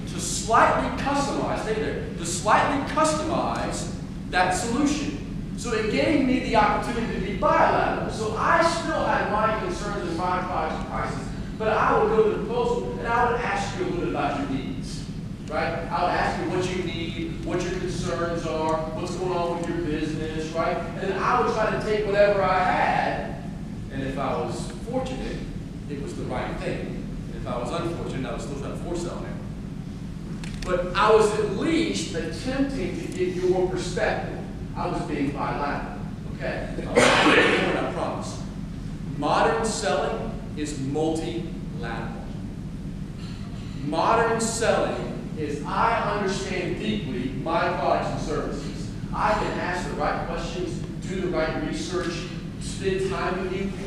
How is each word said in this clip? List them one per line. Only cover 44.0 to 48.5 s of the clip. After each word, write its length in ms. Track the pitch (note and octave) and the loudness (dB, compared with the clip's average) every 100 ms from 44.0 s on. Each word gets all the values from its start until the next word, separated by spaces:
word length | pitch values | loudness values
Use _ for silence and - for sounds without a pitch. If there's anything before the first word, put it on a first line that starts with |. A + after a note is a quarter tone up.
| E3 A3+ A3+ A3+ | 4 4 4 2
selling 880 | - - G#3+ - - - - - - D3+ | 0 2 4 4 2 0 -4 -6 -6 -6
is 260 | D3 - | -4 -4
I 540 | - G3 - - G3+ G3+ | -2 2 2 2 0 0
understand 640 | F#3+ G3+ - F3+ D#3+ F#3 | 0 0 -2 -2 -2 -2
deeply 500 | G#3+ - - - - - | 0 0 -2 -2 -2 -2
my 280 | E3 E3+ F3+ - | 0 2 2 2
products 320 | - - - | 2 2 2
and 120 | - | -2
services. 720 | - D3 - | -2 -2 -2